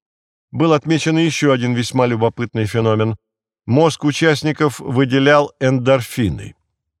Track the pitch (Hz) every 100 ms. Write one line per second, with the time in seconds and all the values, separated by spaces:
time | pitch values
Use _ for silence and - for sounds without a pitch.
0 | _ _ _ _ _ 123 160 151 151 160
1 | 160 160 165 135 147 127 123 123 113 131
2 | 123 117 113 - 120 113 107 117 113 110
3 | 110 107 _ _ _ _ - 131 160 -
4 | 147 139 165 143 156 143 151 120 - 127
5 | 135 135 139 147 147 - 131 131 123 135
6 | 113 - 104 76 104 - _ _ _ _